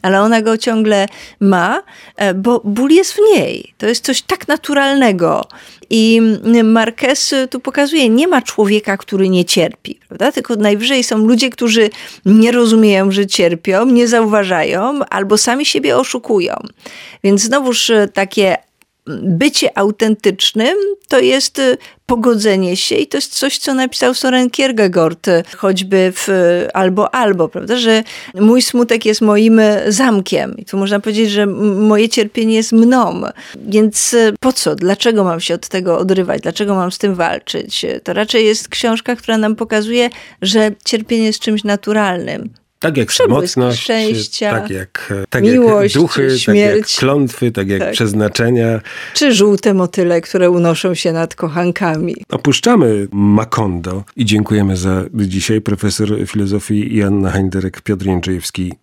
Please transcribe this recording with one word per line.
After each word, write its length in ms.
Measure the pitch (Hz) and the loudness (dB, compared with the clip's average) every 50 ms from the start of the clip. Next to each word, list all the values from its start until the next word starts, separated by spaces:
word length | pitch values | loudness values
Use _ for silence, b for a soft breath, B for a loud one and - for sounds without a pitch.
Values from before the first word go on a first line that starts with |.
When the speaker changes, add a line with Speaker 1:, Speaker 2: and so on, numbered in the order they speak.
Speaker 1:
ale 200 | - 185 190 196 | 0 2 2 2
ona 200 | 202 220 233 226 | 4 4 2 2
go 160 | 214 220 226 | 2 0 -2
ciągle 500 | 220 - 247 226 220 220 214 214 202 196 202 B B B B B B | -2 -2 -2 -2 0 0 2 2 0 0 -2 B B B B B B
ma, 440 | 202 196 190 180 170 185 247 349 392 B B B B B B | 0 2 2 2 0 0 -2 -4 -6 B B B B B B
e, 180 | - 208 196 180 | -4 -2 -2 -2
bo 280 | 190 196 240 240 233 - | 0 0 0 0 0 -2
ból 260 | 208 202 220 254 277 | -4 -2 -2 2 4
jest 240 | 311 359 381 359 - | 4 4 4 2 0
w 60 | - 415 440 415 | 2 4 4 4
niej. 400 | 277 151 - - - - - _ | 4 2 0 -4 -8 -12 -16 _
To 100 | _ - | _ -2
jest 180 | 208 240 240 - | -2 -2 -2 -2
coś 160 | - 262 - | -4 -4 -4
tak 260 | - - 381 403 - | -2 -4 -6 -4 -2
naturalnego. 1000 | - 294 302 - - 294 285 277 277 277 277 269 226 196 175 170 160 156 - - _ B B B B B B B _ | -4 -4 -4 -2 -2 0 0 2 2 2 2 2 2 2 2 0 0 0 -2 -4 _ B B B B B B B _
I, 320 | - 226 220 226 226 226 226 226 214 - - | 0 2 4 4 4 4 4 2 2 0 2
mm, 260 | 220 233 233 220 220 | 2 4 4 4 4
Marquez 640 | 226 226 220 226 226 - - 254 285 285 - - 294 269 262 254 | 4 2 2 0 -2 -4 -2 -2 0 0 -2 -2 0 -2 -2 -2
tu 100 | - 254 | -6 -8
pokazuje, 500 | - 277 - 285 285 277 311 320 269 226 | -8 -6 -2 0 -2 0 2 2 2 4
nie 180 | 220 240 311 | 4 2 2
ma 140 | 370 349 262 | 2 2 0
człowieka, 560 | - - - - 214 196 208 208 208 - 196 | -2 -2 -2 -2 0 2 2 0 0 -2 -6
który 320 | 190 - - 208 190 190 190 | -6 -6 -6 -2 0 0 2
nie 160 | 185 180 175 | 2 2 2
cierpi, 540 | - - 196 165 - - _ _ - - _ _ | 2 2 0 0 0 -2 _ _ -16 -16 _ _
prawda? 240 | _ - 175 202 269 | _ -8 -2 -2 -2
Tylko 240 | - 277 240 - 240 | -2 -2 -6 -4 -4
najwyżej 480 | 208 208 208 208 208 226 247 277 262 247 | 0 2 0 0 0 0 0 0 0 0
są 140 | - 233 | 0 0
ludzie, 320 | 214 220 220 247 226 269 254 | 2 4 4 4 2 2 -2
którzy 400 | 240 - 240 233 220 233 220 208 B B B B B B B | -2 -2 -2 0 2 2 0 0 B B B B B B B
nie 260 | 190 208 220 220 240 | 4 6 6 6 4
rozumieją, 600 | 240 247 240 226 226 226 220 214 202 190 190 196 | 4 2 4 4 4 4 6 4 4 4 2 0
że 160 | 190 202 202 | 0 0 -2
cierpią, 580 | 190 - - 185 170 170 165 _ 196 190 190 233 | -2 0 2 2 2 0 0 _ -2 0 2 2
nie 220 | 269 247 240 240 | 4 4 4 4
zauważają 920 | 226 233 233 226 214 208 214 202 185 185 165 151 160 - 180 202 254 294 285 - - | 4 2 2 2 2 2 0 0 0 0 -2 0 -2 -2 -2 -2 -2 -2 -4 -6 -4
albo 280 | - 190 196 196 214 | -4 -4 0 0 0
sami 280 | 214 - - 233 269 294 | 0 0 0 -2 -2 -2
siebie 320 | - - - 269 285 240 | -2 -2 -2 0 0 0
oszukują. 580 | 254 269 - - 247 233 - 233 196 170 - - - - - - B B B B B B B B B - | 0 0 -2 -6 -10 -4 -2 -2 0 0 -2 -6 -8 -10 -16 -20 B B B B B B B B B 0
Więc 180 | 196 202 202 | 2 2 2
znowuż, 480 | 196 226 247 285 277 254 240 - - - | 2 0 0 0 0 0 -2 -2 0 2
e, 180 | 233 214 208 196 _ | 2 2 2 0 _
takie, 440 | 196 196 190 - - 202 190 170 - _ _ _ _ _ _ _ _ _ | -4 -4 -2 0 0 0 0 0 -2 _ _ _ _ _ _ _ _ _
mm, 300 | - 156 98 - 190 175 | -14 -12 -6 -2 -2 0
bycie 400 | 165 269 294 - - - - - | 2 0 0 0 0 -2 -2 0
autentycznym 1000 | - 202 208 214 _ 226 220 220 208 - 202 190 190 - - - 214 220 262 359 415 392 403 403 - _ | 0 0 0 0 _ 0 0 0 0 0 -2 0 2 0 0 0 0 0 0 0 0 -2 -4 -4 -8 _
to 120 | _ - 262 | _ 0 2
jest, 400 | 254 247 262 277 269 - _ - | 4 4 2 2 0 -4 _ 0
e, 180 | 269 254 254 269 B B B B _ | 0 0 0 0 B B B B _
pogodzenie 720 | - 254 233 220 247 233 214 202 220 196 190 190 180 180 | -2 -2 2 2 2 2 2 2 0 2 2 0 -2 -2
się 180 | 190 - - - | -4 -4 -2 -2
i 120 | - 294 | -2 -2
to 100 | - - | -2 -4
jest 160 | 277 277 - - | -6 -6 -6 -6
coś, 240 | - - 277 - | -4 -4 -4 -4
co 160 | - - - 269 | -4 -4 -4 -2
napisał 400 | 262 262 262 - - - 247 254 | -2 -2 -4 -2 -2 0 0 0
Soren 360 | - - 262 254 254 254 247 | 0 -2 0 2 2 0 0
Kierkegaard, 760 | - - 277 262 254 220 208 190 175 180 165 160 170 - - | 0 0 -2 0 2 2 0 2 2 2 2 0 0 -2 -2
e, 160 | 196 180 165 170 - - | 0 0 0 0 -2 -10
choćby 540 | - - 196 190 185 190 185 196 190 185 185 185 | -4 -2 0 0 0 -2 0 2 2 2 2 0
w, 140 | - - - | -4 -4 -2
e, 460 | 196 185 180 170 175 175 175 - - | 0 2 2 2 2 0 -2 -4 -2
Albo, 400 | 185 190 185 185 196 208 - - | 0 0 0 2 0 -2 0 0
Albo, 320 | 254 240 208 196 175 165 | 0 0 0 0 0 -2
prawda? 300 | 151 _ 180 175 190 233 | -4 _ -10 -6 -4 -4
Że 260 | 247 240 226 220 220 220 B B B B B B | 0 2 2 0 0 0 B B B B B B
mój 280 | 185 208 220 233 254 | 2 4 4 4 4
smutek 440 | 240 - - 240 240 233 233 233 - | 2 0 0 0 0 2 0 -2 0
jest 160 | 214 214 214 | -2 0 2
moim, 380 | 220 214 208 208 220 226 220 220 | 2 2 2 4 4 4 4 6
e, 320 | 220 208 208 196 - - | 4 4 2 0 0 -2
zamkiem. 680 | 214 190 262 254 220 196 185 - - 151 139 - - | 0 0 2 2 2 0 0 -2 -4 -4 -4 -4 -8
I 80 | - - | -14 -14
tu 120 | - - | -8 -4
można 220 | 196 196 196 202 202 | -4 -2 -2 -2 -2
powiedzieć, 300 | 202 220 208 214 226 214 | -2 -2 0 0 0 0
że 120 | 202 202 208 | 0 0 0
m-, 420 | 202 190 - 208 214 196 190 214 | -2 -2 -2 -2 0 0 2 2
moje 220 | 214 214 208 220 226 | 2 4 4 2 0
cierpienie 460 | - - 214 214 _ - 226 220 220 | 0 -2 -2 -2 _ -4 -2 0 0
jest 160 | 220 226 - | 0 0 2
mną. 500 | 226 226 226 240 262 254 233 180 175 180 - - - B B B B | 2 4 4 6 4 4 2 0 -2 -6 -8 -10 -12 B B B B
Więc, 580 | - - 214 196 214 214 214 214 - - - - | -16 -10 0 2 2 2 2 0 -2 -4 0 2
e, 200 | 240 226 220 208 - | 2 2 2 0 0
po 140 | - 262 262 | -2 -2 -2
co? 220 | - - 170 151 | 0 -2 -4 -2
Dlaczego 480 | 143 170 180 196 196 - 240 233 214 196 | -2 0 -2 0 0 0 0 2 2 0
mam 160 | 180 165 165 | 0 -2 -4
się 140 | - - 165 | -4 -6 -6
od 140 | - - | -6 -6
tego 300 | - - 190 180 170 170 | -6 -6 -4 -2 -2 -2
odrywać? 440 | - 180 190 190 190 180 180 196 - | 0 0 0 0 0 0 -2 -4 -4
Dlaczego 340 | - - 170 - 214 202 202 | -4 -6 -4 -4 -4 -2 -2
mam 160 | 190 180 180 | -2 -2 -4
z 60 | 185 | -4
tym 180 | - - 202 190 | -4 -2 -2 -2
walczyć? 680 | 175 165 170 - - _ - - 202 - - - - - | 0 -2 -2 -2 -6 _ -8 -8 -8 -8 -8 -8 -6 -6
E, 140 | - - - | -6 -6 -6
to 140 | _ - 185 | _ -4 -2
raczej 320 | 190 214 214 - 226 220 | -2 -2 0 0 2 2
jest 240 | 214 220 220 - - | 2 2 0 -4 -10
książka, 460 | - - - 233 226 226 - - 247 | -8 -4 -2 -2 -2 -2 -4 -6 -6
która 220 | 233 - - 226 | -6 -4 -2 -2
nam 180 | 220 214 214 220 | 0 0 -2 -2
pokazuje, 540 | 220 226 220 220 214 214 220 233 240 240 240 240 B B B B B | -4 -4 -4 -2 -2 -2 0 0 0 0 0 -2 B B B B B
że 300 | - 185 196 220 214 214 202 _ _ | -4 0 2 2 2 2 -2 _ _
cierpienie 400 | - - 220 214 - 233 226 220 | -4 -4 -4 -2 -2 -2 0 0
jest 140 | 220 214 - | 0 -2 -2
czymś 240 | - 226 214 208 202 | -4 -2 -2 -2 -2
naturalnym. 840 | 208 202 202 - - 214 220 208 196 180 175 - - - - - - - _ _ _ _ _ | -2 -4 -2 -2 -2 0 0 0 0 -2 -4 -6 -8 -10 -10 -10 -14 -16 _ _ _ _ _
Speaker 2:
Tak 180 | - 160 156 | -4 -2 0
jak 100 | 135 113 | 0 -2
Speaker 1:
Przebłysk 460 | - - - 254 208 151 139 180 175 - | -2 0 0 2 2 2 0 0 -2 0
Speaker 2:
samotność, 280 | 131 123 123 120 117 | 0 0 0 0 -4
Speaker 1:
szczęścia, 720 | - - 233 220 220 214 160 113 107 - - - 220 208 | -4 -2 -2 0 0 0 -2 -2 -4 -8 -8 -4 -4 -2
Speaker 2:
tak 180 | 208 113 - - | -2 -2 -4 -6
jak, 440 | 98 95 95 - _ - - - 101 98 98 | -8 -8 -10 -10 _ -14 -10 -8 -6 -8 -8
e, 0 | - | -4
tak 140 | - 127 196 | -2 2 2
Speaker 1:
miłość, 520 | 220 247 254 240 226 214 208 196 202 - | 4 4 6 4 4 4 4 2 2 2
Speaker 2:
jak 60 | 139 | 2
duchy, 200 | 170 - - 147 | 0 0 2 0
tak 100 | 135 135 | 0 0
jak 80 | 131 123 | 0 0
Speaker 1:
śmierć. 580 | - - 104 - 104 104 104 107 - - - | 2 2 4 4 4 4 2 0 0 -2 -4
Speaker 2:
klątwy, 540 | - 135 131 139 147 139 123 - - 127 120 | 0 0 2 2 2 0 -2 -2 -2 -4 -2
tak 180 | 113 - 98 95 | -2 -2 -2 -2
jak 100 | 101 95 | -2 -2
Speaker 1:
Tak. 120 | 90 95 110 | -2 -4 -2
Speaker 2:
przeznaczenia. 880 | - 120 107 101 107 107 104 - - 117 117 127 120 117 117 113 110 B B B B B B B | -2 -2 0 0 0 0 0 0 0 0 2 2 2 2 0 0 -2 B B B B B B B
Speaker 1:
Czy 200 | - 302 277 240 | 0 2 2 4
żółte 400 | 185 196 208 202 190 - 226 196 | 4 4 4 2 2 2 0 2
motyle, 480 | 190 180 175 - - 180 175 175 170 | 2 0 -2 0 -2 0 2 0 0
które 280 | 170 - - 190 180 175 | -2 -2 0 2 2 4
unoszą 440 | 180 175 170 170 165 156 - 190 175 | 4 4 2 2 0 0 -2 -4 -4
się 200 | 165 - 180 160 | -2 -2 -2 -2
nad 220 | 165 165 165 - | -2 -4 -6 -6
kochankami. 800 | - - 160 143 175 175 175 175 - 208 175 156 156 170 170 - - - _ | -8 -8 -6 -4 -2 -2 -2 -2 -2 -2 -2 -2 -2 -4 -6 -6 -10 -10 _
Speaker 2:
Opuszczamy 800 | - - - 147 131 - - 233 247 220 143 117 107 104 101 98 | -8 -4 -2 -2 -2 0 2 2 4 4 4 2 2 0 -2 -4
Macondo 920 | - 101 101 104 104 107 110 113 - - 110 101 90 87 82 90 90 98 101 _ _ | -2 0 2 4 4 2 2 0 -2 -2 -2 -2 -4 -6 -6 -8 -8 -8 -10 _ _
i 100 | - 123 | -4 -2
dziękujemy 520 | 101 107 104 104 - 107 104 101 98 95 | 0 2 0 2 2 0 0 2 0 0
za 260 | 90 90 95 92 92 90 - - | 0 0 -2 -2 -2 -4 -4 -4
dzisiaj. 480 | 113 101 92 92 95 - - 110 110 | -4 -4 -2 -2 -4 -2 0 -2 -2
Profesor 640 | 107 - 104 95 - 104 98 - 107 101 107 - - | 0 -2 -4 -2 -2 -4 -2 -2 -2 -2 -2 -4 -4
filozofii 680 | 98 - 107 101 98 98 104 - - 107 104 107 117 113 | -4 -4 -4 -2 -2 -2 -4 -4 -2 -4 -2 -2 -2 -2
Joanna 360 | 107 101 98 101 101 98 95 | 0 0 2 0 0 0 0
Heinderek, 500 | - 98 95 95 92 98 90 95 - - | 0 0 -2 -2 -2 -4 -6 -6 -8 -8
Piotr 240 | _ - 104 92 92 | _ -4 -4 -4 -2
Jędrzejewski. 680 | 95 92 90 85 95 92 87 85 - _ - 92 90 82 _ | -2 -2 -2 -2 -4 -6 -6 -6 -10 _ -8 -8 -8 -8 _